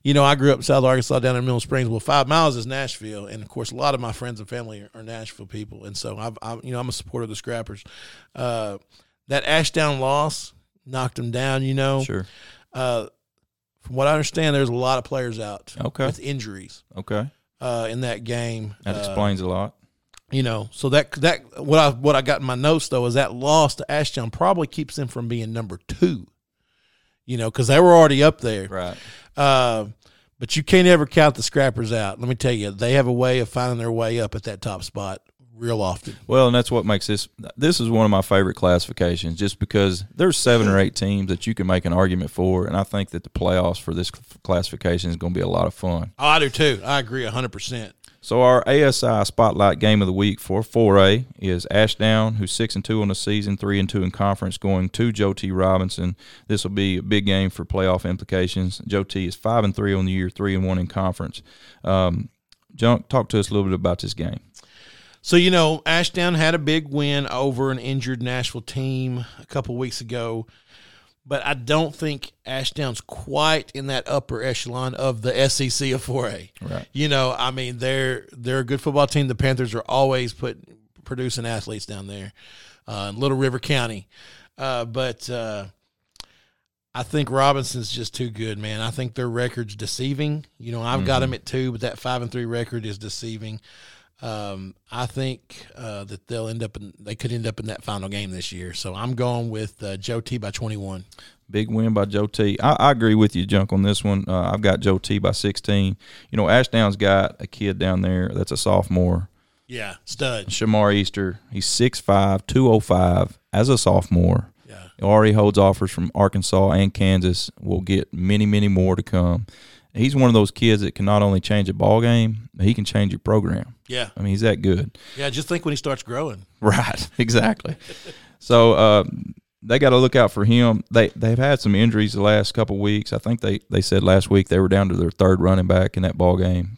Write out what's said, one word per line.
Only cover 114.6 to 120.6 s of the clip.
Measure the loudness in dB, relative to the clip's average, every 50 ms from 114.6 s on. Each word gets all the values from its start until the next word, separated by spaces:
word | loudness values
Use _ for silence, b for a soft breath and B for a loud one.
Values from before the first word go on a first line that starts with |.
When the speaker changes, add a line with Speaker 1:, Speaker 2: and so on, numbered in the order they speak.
| _
Speaker 1:
Yeah. | -20 -20 -20 -20 -20 _ -4 2
Speaker 2:
Already | 4 6 6 6 6 6
holds | 6 4 4 6 6
offers | 6 6 6 2 -2 -4
from | -2 -4 -4 -2 0
Arkansas | 2 2 2 2 0 -2 2 2 4 4 4
and | 4 4 2 2 0
Kansas. | 0 2 2 4 4 2 0 0 -2 -6 -10 -12 -10
Will | -6 -4 -4 -2 0
get | 0 0 0 0 -2 -6
many, | -2 0 2 2 2 2
many | 2 2 2 2 2
more | 2 4 4 2 2
to | 0 -2
come. | -2 0 2 2 2 2 0 -4 B B B B B B B B B B
He's | 0 0 2 4
one | 4 4 6
of | 8
those | 6 6 4
kids | 2 0